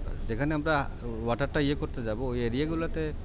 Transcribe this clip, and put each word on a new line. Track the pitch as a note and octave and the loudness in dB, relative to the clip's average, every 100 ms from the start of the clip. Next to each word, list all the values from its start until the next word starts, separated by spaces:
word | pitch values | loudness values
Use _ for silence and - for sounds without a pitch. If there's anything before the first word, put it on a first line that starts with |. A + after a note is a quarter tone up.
| - - G#2+ | -4 -2 -2
যেখানে | A2+ D3 | 0 2
আমরা | D#3 D3+ D3 D3 - A#2+ A2+ A#2 | 2 2 2 2 -4 -6 -2 0
ওয়াটারটা | A#2 C#3 D#3 | 0 2 2
ইয়ে | C#3+ C#3+ | 2 2
করতে | D3 - | -2 -4
যাব, | A2+ G#2+ | -2 -2
ওই | C3 B2 | 0 0
এরিয়াগুলোতে | A#2+ A#2+ D#3 E3 E3 E3 D#3 C#3+ | 2 2 0 0 0 0 -2 -4